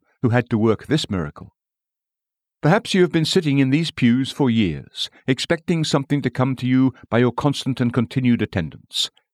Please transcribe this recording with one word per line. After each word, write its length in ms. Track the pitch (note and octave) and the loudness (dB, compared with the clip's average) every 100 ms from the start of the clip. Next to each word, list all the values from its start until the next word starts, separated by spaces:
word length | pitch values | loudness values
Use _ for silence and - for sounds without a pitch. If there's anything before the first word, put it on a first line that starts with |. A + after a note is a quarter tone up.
| _ _ | _ _
who 80 | B2 | 0
had 180 | B2 - | 0 0
to 100 | A2 | 0
work 280 | A2+ G#2 - | 0 0 -2
this 240 | D3+ - | -4 -2
miracle. 440 | F#2+ D2+ - - _ _ _ _ _ _ _ _ _ _ _ | -6 -6 -10 -20 _ _ _ _ _ _ _ _ _ _ _
Perhaps 320 | D3 G#3+ - | 2 2 2
you 80 | F#3+ | 2
have 100 | F3 | 2
been 140 | E3 D3+ | 2 0
sitting 320 | F#3+ D#3 C#3 | 0 2 2
in 100 | C3 | 2
these 220 | D3 D#3+ | 2 -2
pews 420 | - A#2+ B2 C3 | 0 2 2 0
for 180 | - C3+ | -2 0
years, 600 | A2+ F#2+ C#2+ A#1 - - _ - | 2 0 -2 -10 -12 -12 _ -4
expecting 580 | C3 - E3 - E3 | -4 -2 -4 -2 -2
something 380 | D#3 D3+ C3 D3 | 0 -2 -2 -2
to 80 | B2+ | -2
come 260 | - C3 B2+ | -2 -2 -2
to 100 | B2+ | 0
you 280 | C3 C3 - - | 2 2 0 -2
by 80 | A#2 | 2
your 120 | B2 | 2
constant 500 | - D3 - - B2+ | 2 -2 -2 -4 -2
and 120 | B2 | -2
continued 500 | B2 A2+ C3+ B2 A#2 | 0 -2 0 0 0
attendance. 680 | G#2+ G2 D#2 - _ - - _ _ | 0 -4 -6 -10 _ -8 -8 _ _